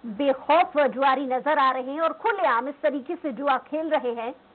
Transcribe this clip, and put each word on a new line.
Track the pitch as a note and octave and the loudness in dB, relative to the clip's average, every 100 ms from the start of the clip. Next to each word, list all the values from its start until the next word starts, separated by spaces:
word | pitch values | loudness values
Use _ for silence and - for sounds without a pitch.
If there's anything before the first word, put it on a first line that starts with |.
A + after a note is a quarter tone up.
| A#3 | -12
बेखौफ | G3 C#4+ C4 - D#4+ F#4 D4+ | -2 0 0 4 4 4 2
जुआरी | C#4 A3 C4+ C4 C4+ | 2 2 2 2 0
नजर | B3+ D4 D4+ | -2 0 2
आ | C4 | 2
रहे | C4 B3+ | 2 -4
हैं | D4 | -2
और | E4 | -2
खुलेआम | D#4+ A4 G4+ D#4 A#3 C4 | 0 -2 0 2 0 -2
इस | C#4+ | -2
तरीके | D4+ C#4 B3 E4+ | -2 -2 -6 -6
से | D#4 | -6
जुआ | A3 C#4+ C4 | -2 0 0
खेल | - D4+ D#4+ | -2 -6 0
रहे | D4+ B3 | 0 0
हैं। | A#3 A3+ - _ | -4 -8 -10 _